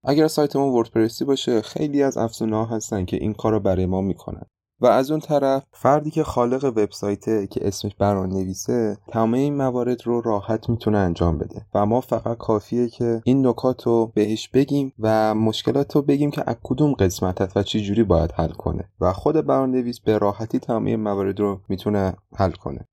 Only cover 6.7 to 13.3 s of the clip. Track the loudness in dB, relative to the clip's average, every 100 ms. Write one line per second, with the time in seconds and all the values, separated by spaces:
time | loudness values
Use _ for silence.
6.7 | 0 -2 -2 -4 -4 -2 -2 -2 -4 -4
7.7 | -4 -8 0 0 0 -2 -4 -4 -6 -4
8.7 | -2 -2 -4 -6 -2 0 2 0 0 -2
9.7 | 0 -2 -2 -2 -2 0 -2 -2 -4 -2
10.7 | -2 0 2 0 0 0 0 -6 -10 -4
11.7 | -2 2 0 0 -4 -4 -6 -2 -2 0
12.7 | -2 -2 -2 -2 0 2